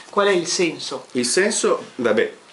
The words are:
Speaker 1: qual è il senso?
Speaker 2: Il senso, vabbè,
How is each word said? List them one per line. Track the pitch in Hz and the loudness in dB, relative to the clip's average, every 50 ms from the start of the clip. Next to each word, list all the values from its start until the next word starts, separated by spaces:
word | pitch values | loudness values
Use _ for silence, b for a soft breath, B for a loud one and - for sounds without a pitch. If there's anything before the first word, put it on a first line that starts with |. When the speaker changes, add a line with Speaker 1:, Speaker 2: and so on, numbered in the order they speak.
| B B | B B
Speaker 1:
qual | - 202 202 202 | -2 0 2 4
è | |
il | 196 175 165 | 2 2 0
senso? | - - - 180 165 147 135 - - 143 135 - - - | -2 -2 0 0 -2 -2 -4 -8 -10 -10 -12 -12 -6 -4
Speaker 2:
Il | 127 120 | -2 -2
senso, | 120 - 185 190 220 220 - - 208 - - - - - | 0 2 2 2 2 0 0 0 0 0 0 -4 -8 -8
vabbè, | - 120 117 117 113 - - - - - - | -2 0 2 2 2 2 0 -2 -8 -20 -20